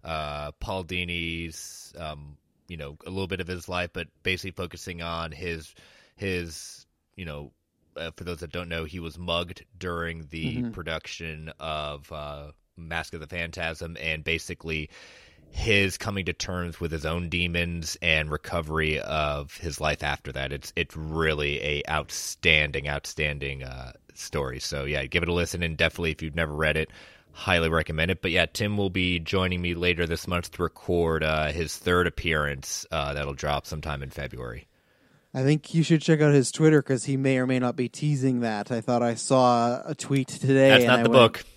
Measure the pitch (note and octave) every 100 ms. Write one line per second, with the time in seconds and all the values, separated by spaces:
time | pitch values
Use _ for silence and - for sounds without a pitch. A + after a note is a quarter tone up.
0 | - D#2+ D2+ D2 D2 - - F#2+ E2+ F2+
1 | F2 F2 E2 E2 E2 - - - - -
2 | D#2+ D2 D2 C#2+ _ _ _ E2+ D2 D2+
3 | - F#2+ F#2+ F#2 F2+ F2+ E2 F2+ F2+ -
4 | E2 _ - F#2 F#2+ E2+ F2+ F2 - E2+
5 | E2+ E2 E2 - F2+ E2 D#2 - - -
6 | _ _ G2 F2+ E2+ D#2+ - - _ _
7 | _ - F2 D2 D2 _ _ _ _ -
8 | D#2+ - F2+ E2+ D#2+ F2 E2+ E2+ D#2+ F#2
9 | E2 D#2+ F2 E2+ F2 E2+ - F2 F2+ E2+
10 | E2+ E2 D2+ E2 D#2+ A#2+ B2 G2 D#2+ D#2+
11 | - - E2 D#2 D#2 - D#2+ D2+ D2+ D2
12 | C#2+ D#2 D2 D2 D2 - _ - E2 E2
13 | D#2+ E2 D2+ F2 E2+ F2 E2 E2 E2 E2+
14 | D#2+ D#2 D2+ E2 - F2 E2 D#2+ D2+ -
15 | - - - _ - - A2+ G2+ G2 -
16 | A#2 G2 F2 F2 - F2+ F2 E2 E2+ D#2+
17 | D#2 E2+ F2 F2 F2 E2+ E2+ E2+ D#2+ -
18 | E2 D#2 D#2 D2+ - F2 D2+ D#2 D#2+ D2+
19 | - D#2 D2+ D2 C#2+ - E2 C#2+ D#2 D2
20 | D2 C#2 - C2+ C2+ C#2+ - - D#2+ D#2
21 | D#2 D#2+ D#2 D2 D2 C#2+ D2 D2 - D#2
22 | D2 - - - E2+ D#2 D2 C#2 C#2 C#2+
23 | - - D2 D2 C#2 C2+ C2 C2 B1+ -
24 | _ - - D#2 C2+ B1+ - C#2+ C2+ D2
25 | C2+ F2 E2 F2 E2+ F2 E2+ D#2 E2 -
26 | E2+ D#2 D#2+ D#2+ D#2+ D2 D#2 D2+ D#2 -
27 | - - _ - - F2 E2 E2 D#2+ D#2
28 | E2+ F#2 F#2+ E2+ E2 - G#2 G#2 G2 F#2+
29 | F2+ F2 D#2+ F#2+ F#2 F2+ F2 E2+ F2 F2
30 | E2+ E2 - F2 - - E2+ - - F2
31 | E2 D#2+ D#2 D#2 D2+ D2+ D#2 - - F2+
32 | E2+ - E2 D#2 D2 C#2 - - - D#2+
33 | C#2+ C#2+ C#2+ C#2+ D2 C#2+ - D#2 D#2 C#2+
34 | C#2 C#2+ C#2 B1+ A#1+ A#1 - _ _ _
35 | _ _ _ C3 C3 D3+ - E3 D#3 E3
36 | - D#3 D3+ C#3+ B2 - D#3 D3+ - C3
37 | C3+ C3+ C3+ C3 B2+ B2+ B2 A#2+ B2 -
38 | D3+ C#3+ C3 B2 A#2 G#2+ G#2+ A#2 A2 A#2+
39 | A#2+ A2+ - C3 B2 A#2+ A#2+ B2 - -
40 | - C#3 B2+ - C3 C3+ C3+ A#2+ A#2 B2
41 | A#2 B2+ A2+ - -